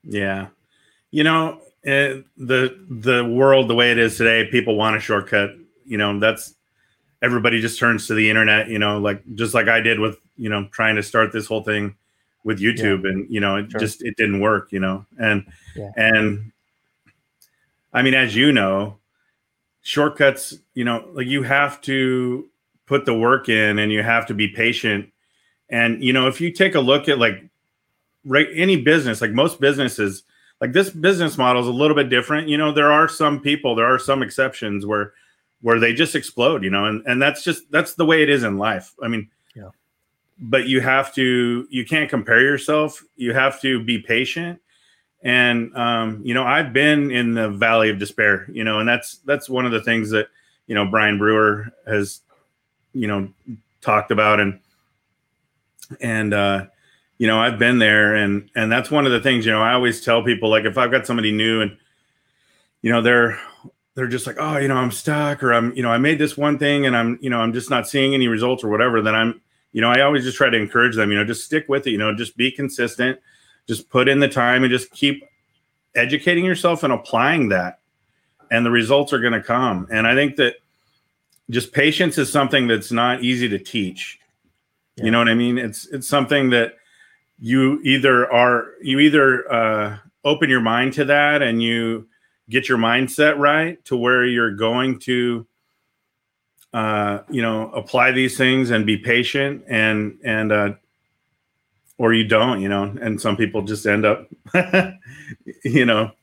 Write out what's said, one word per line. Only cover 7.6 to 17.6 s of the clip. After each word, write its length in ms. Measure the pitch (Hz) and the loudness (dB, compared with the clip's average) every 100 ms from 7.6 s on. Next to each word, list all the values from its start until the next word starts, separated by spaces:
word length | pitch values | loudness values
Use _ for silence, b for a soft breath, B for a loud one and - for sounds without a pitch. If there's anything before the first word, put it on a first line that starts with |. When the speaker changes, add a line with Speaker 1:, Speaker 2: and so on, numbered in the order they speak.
Speaker 1:
just 180 | 113 - | -2 0
turns 280 | 120 110 - | 0 0 -2
to 60 | |
the 160 | 110 107 | 0 2
internet, 400 | 110 107 107 110 | 4 4 2 0
you 80 | 107 | -2
know, 220 | 104 104 | 0 0
like, 240 | 104 101 - 110 | -2 -4 -10 -6
just 180 | 117 | -2
like 140 | 120 110 | 0 2
I 120 | 113 | 2
did 200 | 113 110 | 2 0
with, 180 | 110 107 _ - | -2 -6 _ -12
you 140 | 110 | -6
know, 180 | 104 98 | -6 -6
trying 240 | - 110 107 | -2 -2 0
to 60 | |
start 280 | 101 117 107 | -2 0 0
this 160 | 110 107 | -2 -6
whole 160 | 110 | -6
thing 320 | 107 104 101 101 _ _ _ _ | -2 -4 -4 -10 _ _ _ _
with 160 | 110 104 | -6 -2
YouTube 440 | 107 113 110 95 95 | -2 0 0 0 -2
Speaker 2:
Yeah. 60 | |
Speaker 1:
and, 160 | 95 - | -4 -6
you 100 | 110 | -2
know, 160 | 101 98 | -2 -2
it 160 | 104 | -4
Speaker 2:
Sure. 80 | 107 | -6
Speaker 1:
just, 240 | 107 - | -6 -6
it 140 | 120 101 | -12 -2
didn't 220 | 107 98 | -2 2
work, 300 | 104 104 - | 0 0 -2
you 80 | 98 | -4
know? 260 | 95 95 104 - | -4 -4 -10 -4
And, 280 | 110 104 104 B B B | -2 -2 -4 B B B
Speaker 2:
Yeah. 160 | 101 110 | -12 0
Speaker 1:
and 560 | 110 110 107 101 110 _ _ _ _ _ _ _ _ _ _ _ | 2 2 0 -4 -12 _ _ _ _ _ _ _ _ _ _ _